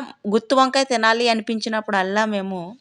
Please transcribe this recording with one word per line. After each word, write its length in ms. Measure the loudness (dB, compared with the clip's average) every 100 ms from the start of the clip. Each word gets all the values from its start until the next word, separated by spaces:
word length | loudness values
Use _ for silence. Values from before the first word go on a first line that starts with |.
| 0 -8 -2
గుత్తు 280 | -2 2 2
వంకాయ 300 | 4 2 0
తినాలి 400 | 2 2 4 2
అనిపించినప్పుడల్లా 960 | 0 -2 -4 -4 -6 -2 -2 0 0 0
మేము 340 | -2 -4 -8 -10 -14